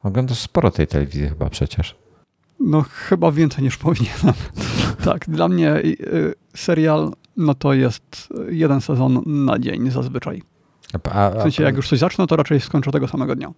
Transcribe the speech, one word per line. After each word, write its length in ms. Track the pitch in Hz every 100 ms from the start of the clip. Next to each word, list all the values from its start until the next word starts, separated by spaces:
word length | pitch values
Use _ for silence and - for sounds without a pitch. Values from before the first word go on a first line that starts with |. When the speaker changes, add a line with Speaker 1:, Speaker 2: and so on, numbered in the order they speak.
Speaker 1:
Oglądasz 360 | 104 101 127 120
sporo 320 | - - 117
tej 160 | - 76
telewizji 420 | 71 71 69 71
chyba 200 | 73 71
przecież. 460 | - - - 85 - _ _ _ _ _ _
Speaker 2:
No, 220 | 247 156
chyba 500 | 139 - - 185 170
więcej 320 | 147 160 -
niż 140 | 135 -
powinienem. 560 | - 175 120 - - -
<laughs> 40 | - - - - - - -
Tak, 240 | 170 -
dla 180 | 156 170
mnie, 280 | 180 160 151
y, 60 |
y, 500 | 156 - - 170 156 - _ -
serial, 560 | - 165 156 156 156 - _ -
no, 160 | 160
to 200 | 135 143
jest 560 | 135 127 113 _ - - - -
jeden 320 | 170 160 139
sezon 400 | - 135 131 127 -
na 340 | 147 139 113
dzień 320 | 123 - 127
zazwyczaj. 500 | 127 127 127 - - - _ _ _ _ 98 -
Speaker 1:
A, 120 | 92 101
a, 40 | 101
Speaker 2:
W 20 |
sensie, 220 | 131 131
jak 120 | 151 135
już 140 | 131
coś 100 | 135
zacznę, 280 | 165 - 190
to 80 | 160
raczej 240 | 147 147
skończę 300 | - 151 139
tego 160 | 143 131
samego 280 | 143 131 127
dnia. 160 | 127